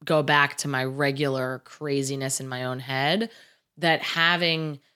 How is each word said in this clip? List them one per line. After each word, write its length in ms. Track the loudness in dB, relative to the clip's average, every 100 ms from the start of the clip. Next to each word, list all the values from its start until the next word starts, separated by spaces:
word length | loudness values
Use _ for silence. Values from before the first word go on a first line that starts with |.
go 180 | 0 2
back 340 | 4 4 4 0
to 100 | -4
my 160 | -2
regular 800 | -2 -2 -2 0 -2 -2 -4 -6 -12
craziness 720 | -10 -4 -2 -2 -4 -4 -4
in 60 | -6
my 160 | -6 -6
own 140 | -6
head. 500 | -4 0 2 2 -2 -10 -20 _ _ -2
That 240 | 0 2
having 800 | 0 2 2 4 2 0 -4 -8 _